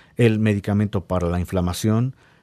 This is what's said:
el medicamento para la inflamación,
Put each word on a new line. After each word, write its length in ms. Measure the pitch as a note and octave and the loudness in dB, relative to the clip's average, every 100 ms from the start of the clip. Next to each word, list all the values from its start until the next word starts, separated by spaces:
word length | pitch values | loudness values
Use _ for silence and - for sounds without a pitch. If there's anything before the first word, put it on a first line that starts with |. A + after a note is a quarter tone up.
| - - | -10 2
el 200 | A#2 A2 | 2 4
medicamento 680 | A2 G2+ G#2+ G2+ G#2 G2 - | 2 0 0 0 0 -4 -2
para 240 | F2+ F2 | -2 0
la 100 | F2 | -2
inflamación, 760 | E2+ F#2 F2 E2+ A2 A2 B2+ - _ _ | -2 -2 -2 -2 0 0 -2 -6 _ _